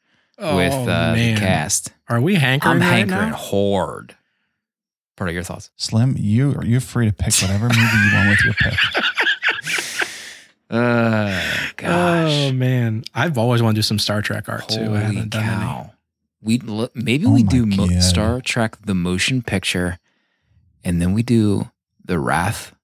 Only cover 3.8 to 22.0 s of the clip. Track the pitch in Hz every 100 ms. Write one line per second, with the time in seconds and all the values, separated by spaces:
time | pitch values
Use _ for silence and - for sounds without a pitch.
3.8 | 80 50 - - _ _ _ _ _ _
4.8 | _ _ _ - 92 85 87 - - -
5.8 | - 113 131 - 104 110 143 - 95 123
6.8 | - 120 113 - - - 95 101 117 117
7.8 | 113 110 104 101 101 101 807 831 - -
8.8 | - - - - 466 - - - - -
9.8 | - - 370 - - - - _ - 113
10.8 | 120 120 113 110 104 92 87 - - -
11.8 | 170 170 175 170 160 147 139 131 127 127
12.8 | 117 110 - 117 165 127 120 120 113 107
13.8 | 107 107 - 104 101 107 - 110 - 110
14.8 | 110 107 110 107 110 110 110 98 - 67
15.8 | - - _ _ _ _ 107 120 - 107
16.8 | 117 - 110 135 220 117 104 127 110 98
17.8 | 90 90 90 90 107 123 - 123 110 -
18.8 | 101 92 87 92 - 131 - 95 - 92
19.8 | 87 90 _ _ _ _ _ _ _ _
20.8 | 90 85 90 104 120 117 104 98 - _
21.8 | _ _